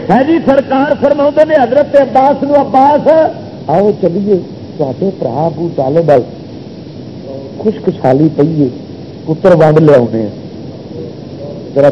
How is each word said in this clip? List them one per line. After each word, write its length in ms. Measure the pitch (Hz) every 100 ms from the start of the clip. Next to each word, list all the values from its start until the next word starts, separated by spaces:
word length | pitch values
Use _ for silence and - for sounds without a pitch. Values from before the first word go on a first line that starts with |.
| -
ہے 120 | 220 277
جی، 120 | 330 233
سرکار 580 | 277 - 269 294 233
فرماوندے 400 | 269 285 285 294 311
نے 60 |
حضرت 460 | 311 233 277 277 285
عباس 420 | 247 226 269 277
نو، 120 | 277
"عباس، 540 | 285 269 220 277 294 262 320 311 - - - -
آؤ 240 | 165 208 165
چلیے، 340 | 175 185 202 185 170 - - -
تواڈے 340 | 135 127 190 -
بھرا 280 | 131 123 165
ابو 220 | - 170 151
طالب 340 | 131 160 165
ول 100 | 135 - - - - - - - - - - - 135 - -
خشک 260 | 214 - - -
سالی 260 | 131 135 156 135
پئی 260 | 151 156
ہے، 60 | 131 - - - - - -
پتر 280 | 156 190
ونڈ 260 | 165 156 156
لے 140 | 156 139
آونے 260 | 117 113
ہیں۔" 60 | 104 - - - - - - - 494 - - - - - -
ذرا 140 | 135 139